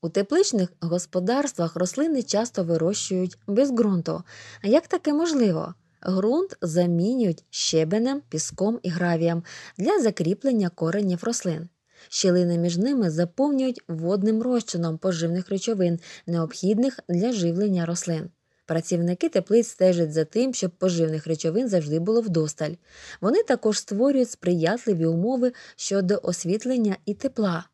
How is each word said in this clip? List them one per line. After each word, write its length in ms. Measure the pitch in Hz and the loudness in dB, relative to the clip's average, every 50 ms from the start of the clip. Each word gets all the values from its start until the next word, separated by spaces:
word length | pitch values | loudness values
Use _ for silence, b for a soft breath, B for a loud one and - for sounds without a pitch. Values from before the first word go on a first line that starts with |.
| - | -8
У 60 | 165 | -2
тепличних 640 | 156 196 202 196 285 349 403 415 - 208 185 175 - _ | -2 -2 -2 2 2 2 2 2 2 0 0 0 -4 _
господарствах 960 | - 170 165 180 - - - 185 180 190 240 269 285 277 - - 170 165 - | -4 -2 -2 -2 -4 -2 -4 -2 0 0 0 0 0 -2 -2 -2 -4 -2 0
рослини 460 | 165 180 180 - - 294 330 311 262 226 | -2 -4 -2 0 -2 0 0 0 -2 -2
часто 420 | - - 202 226 240 _ - 180 | 0 0 -2 -2 -2 _ -4 -2
вирощують 760 | 165 170 165 160 170 208 - - - 190 185 185 180 - _ _ | 0 0 0 2 0 0 -2 -4 -4 -2 -2 -2 -4 -6 _ _
без 240 | - 202 214 277 285 | -2 2 2 2 2
ґрунту. 520 | 254 220 233 214 190 175 165 - 160 165 180 B B B B B B B B | 2 2 2 2 2 0 0 -2 -6 -6 -8 B B B B B B B B
Як 260 | 202 226 311 330 - | 4 4 4 4 2
таке 240 | - 349 _ 311 294 | -6 -2 _ 0 0
можливо? 640 | 294 330 349 320 277 240 202 170 160 160 - 180 _ _ _ _ _ - | 0 0 0 2 2 2 2 2 0 -4 -8 -12 _ _ _ _ _ -4
Ґрунт 500 | - 185 185 190 220 247 320 381 381 - _ | -2 -2 0 2 2 2 0 -2 -4 -6 _
замінюють 840 | - 175 156 175 175 175 175 170 170 208 254 262 233 190 160 - _ _ | -6 -2 0 2 2 2 2 2 2 0 0 0 0 0 0 -4 _ _
щебенем, 720 | - - - - - 160 160 156 180 214 233 254 269 285 285 _ | -8 -6 -4 0 2 2 2 2 0 0 0 0 -2 -4 -8 _
піском 520 | - 156 - - - - 185 208 233 240 _ | -8 -8 -8 -8 -4 -2 -2 -2 -2 -2 _
і 60 | 185 | -6
гравієм 560 | 165 175 180 175 170 160 165 165 170 170 170 B B B B B B - | -4 -2 0 0 0 2 2 0 0 0 -4 B B B B B B -4
для 200 | 185 269 415 403 | 0 0 2 2
закріплення 680 | 269 220 190 - 190 160 196 - - 277 254 220 196 175 | 2 2 0 0 0 -2 -2 0 0 0 2 2 2 0
коренів 560 | - - 165 160 170 202 208 190 180 170 - | -2 -2 -2 -2 0 0 0 0 -2 -2 -2
рослин. 440 | 226 240 - - 185 160 156 165 175 _ _ _ b b b b b | -4 -4 -2 -2 -4 -4 -4 -6 -12 _ _ _ b b b b b
Щілини 500 | b - - 190 175 180 180 175 175 170 | b 0 2 4 4 4 4 2 2 2
між 180 | 170 175 170 170 | 2 0 0 0
ними 320 | 202 262 285 262 214 175 | 0 0 2 2 2 0
заповнюють 720 | 156 156 175 170 _ - 269 294 285 262 262 262 247 - _ - | 2 0 -2 -2 _ 0 0 2 2 0 0 0 -2 -6 _ -10
водним 540 | 170 160 165 170 196 208 190 214 220 220 233 | -8 -4 -2 -2 0 0 2 2 0 0 0
розчином 560 | 254 254 240 220 - - 170 170 165 160 160 | 0 0 0 -2 -2 -4 -2 -2 -2 -4 -2
поживних 500 | - 190 180 160 165 165 170 180 185 - | -2 -2 -2 0 -2 -2 -2 -2 -4 -4
речовин, 500 | 202 190 - - 226 196 185 175 170 170 B B B B B | -4 -4 -2 -2 0 2 2 2 2 0 B B B B B
необхідних 760 | - 170 170 165 160 - - - 185 214 202 247 269 254 - - - | -4 -2 -2 -2 -2 -6 -2 0 2 2 2 2 0 -2 -4 -6 -2
для 240 | 175 175 190 247 254 | -2 0 0 0 0
живлення 540 | 214 175 170 165 175 208 214 190 180 170 | 0 0 0 0 0 0 0 0 0 0
рослин. 440 | 165 175 175 - - 165 156 160 175 _ _ _ _ _ _ _ | -2 -4 -4 -4 -4 -4 -4 -4 -8 _ _ _ _ _ _ _
Працівники 600 | - 165 165 170 - 185 170 170 175 180 180 - 330 | -4 -4 -4 -2 0 -2 0 0 0 0 0 -2 0
теплиць 400 | - 202 180 - 202 233 233 - | 0 0 0 4 4 4 4 2
стежать 440 | - _ 185 185 180 170 170 156 151 | 0 _ 4 4 4 4 0 0 0
за 120 | 160 156 | -2 -2
тим, 300 | 156 - 220 247 269 247 | 0 0 0 0 0 0
щоб 160 | - - 180 | -2 -4 -4
поживних 560 | - _ - 190 175 170 165 160 156 156 151 | -4 _ 0 0 2 2 0 0 0 -4 -2
речовин 420 | 160 165 156 - 170 160 208 262 247 | -4 -4 -2 -2 -2 0 0 0 2
завжди 300 | 196 180 156 147 151 160 | 0 0 0 2 -2 -2
було 220 | 170 190 220 233 | 0 2 0 0
вдосталь. 540 | 226 220 170 165 156 151 - - 156 151 165 - B B B B B B B B | 0 2 0 0 0 -2 -2 -6 -6 -6 -6 -10 B B B B B B B B
Вони 220 | - 196 269 403 453 | 0 2 2 2 2
також 360 | - 262 240 - 214 208 - | 2 0 2 2 0 0 0
створюють 520 | - - 202 196 240 285 277 262 254 233 | -4 -4 -2 2 2 2 4 2 2 0
сприятливі 760 | - _ - 180 180 170 160 165 202 240 - 226 202 165 165 | -2 _ 0 0 2 2 2 0 0 0 0 -2 0 2 2
умови 460 | 165 165 170 180 226 262 254 240 247 247 B B B B | 0 2 0 0 0 0 0 0 -2 -2 B B B B
щодо 440 | B - - 196 196 190 180 208 196 - | B -8 -2 -2 0 0 0 0 0 -2
освітлення 720 | - 180 - - 170 185 220 - 247 262 254 226 208 190 - _ | -4 -4 -4 -2 -2 -2 -2 0 -2 0 2 2 0 0 -2 _
і 80 | - 208 | -8 -8
тепла. 500 | - - 269 - - 214 190 170 165 170 _ | -4 -4 -6 -2 0 0 0 0 -2 -6 _